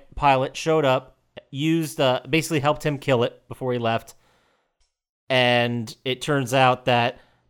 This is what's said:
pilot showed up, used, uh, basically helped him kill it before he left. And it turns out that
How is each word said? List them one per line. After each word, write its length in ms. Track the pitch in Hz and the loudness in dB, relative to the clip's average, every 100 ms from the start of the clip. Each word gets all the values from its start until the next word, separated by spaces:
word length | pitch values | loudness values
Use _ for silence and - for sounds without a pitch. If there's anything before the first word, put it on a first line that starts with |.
| - | -8
pilot 420 | - 143 131 135 - | -2 2 2 0 -4
showed 280 | 160 160 | 0 2
up, 320 | 139 131 - _ _ - - | 2 0 -2 _ _ -20 -14
used, 500 | 135 156 165 151 - | -4 0 0 -2 -2
uh, 200 | 135 127 135 | 0 0 0
basically 300 | 160 151 156 | -2 0 0
helped 240 | 139 151 | 0 0
him 140 | 156 139 | -2 -4
kill 260 | - 123 | 0 0
it 180 | 123 - - | 0 -4 -16
before 240 | 120 131 | -8 -4
he 60 | 123 | -2
left. 340 | 113 113 - - _ _ _ _ _ _ _ _ _ _ - | -2 -2 -6 -18 _ _ _ _ _ _ _ _ _ _ -4
And 680 | 127 123 120 120 120 110 - | 0 2 2 0 -2 -6 -10
it 180 | 131 127 | -8 -6
turns 320 | - 143 120 | -2 -2 0
out 320 | 135 127 127 - | 2 2 2 0
that 320 | 120 120 - _ _ | 0 0 -4 _ _